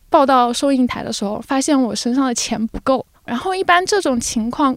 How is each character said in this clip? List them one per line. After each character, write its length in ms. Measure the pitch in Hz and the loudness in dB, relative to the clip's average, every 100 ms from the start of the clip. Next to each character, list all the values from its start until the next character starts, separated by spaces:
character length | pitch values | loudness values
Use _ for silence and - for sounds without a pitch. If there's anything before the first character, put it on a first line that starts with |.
| _ | _
抱 160 | 320 277 | 4 6
到 260 | 262 240 | 4 2
收 200 | 240 277 | 0 0
银 140 | 262 247 | 2 0
台 160 | - | -2
的 120 | - | -8
时 100 | 226 | -6
候， 160 | 202 214 | -6 -6
发 220 | - 269 | -4 -2
现 200 | 269 277 | 2 2
我 140 | 240 208 | 2 -2
身 180 | 240 | -2
上 120 | 254 262 | 0 0
的 100 | 233 | -2
钱 320 | - 214 226 | -4 -4 -4
不 100 | - | -4
够。 240 | - 262 - _ | -2 -2 -4 _
然 140 | - 240 | -8 -6
后 160 | 381 | -4
一 100 | 381 | -2
般 220 | 370 359 370 | 2 2 2
这 160 | 415 | 0
种 180 | 311 240 | 0 -2
情 300 | - 233 226 | -2 -4 -4
况 260 | - 277 | 0 0